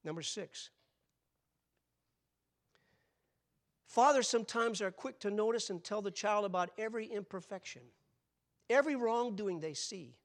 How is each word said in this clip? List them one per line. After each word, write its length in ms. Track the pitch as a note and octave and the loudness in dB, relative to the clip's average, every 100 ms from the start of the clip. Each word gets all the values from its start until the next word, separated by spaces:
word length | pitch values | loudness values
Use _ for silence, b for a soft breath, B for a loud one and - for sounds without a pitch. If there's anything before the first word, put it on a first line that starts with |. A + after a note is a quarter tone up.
Number 180 | C4 A#3 | -8 -8
six. 500 | D#3 G#3+ F3 - - _ _ _ _ _ _ _ _ _ _ _ _ _ _ _ _ _ _ _ _ _ _ _ _ _ _ _ _ _ _ _ _ | -6 -8 -10 -12 -16 _ _ _ _ _ _ _ _ _ _ _ _ _ _ _ _ _ _ _ _ _ _ _ _ _ _ _ _ _ _ _ _
Fathers 400 | - C4 C#4 A#3 | 6 8 8 4
sometimes 540 | A#3 G3+ A#3 A#3 G3+ | 0 0 0 0 0
are 100 | G3 | -4
quick 280 | F#3 C4 - | -4 -10 -4
to 100 | G#3 | -2
notice 400 | G#3 G#3+ A3+ G#3 | 0 2 0 -2
and 140 | F3+ | -6
tell 180 | - G#3+ | -4 -4
the 100 | G3+ | -4
child 340 | F#3 G#3 G#3 G3+ | -2 2 2 2
about 260 | F3+ F3 - | 0 -2 -4
every 300 | A3 A3+ A3+ | -6 -4 -6
imperfection, 760 | G#3+ G3 F#3+ - F#3+ - B2+ A#2+ _ _ _ _ _ _ _ _ | -8 -8 -12 -10 -12 -12 -16 -20 _ _ _ _ _ _ _ _
every 260 | B3 D4 C#4 | 4 4 2
wrongdoing 640 | A#3 A#3 A#3+ G3 G#3 E3+ | 2 2 0 -2 -2 -2
they 140 | D#3+ | -6
see. 420 | C#3+ - G3 B2+ B2 | -6 -8 -8 -14 -20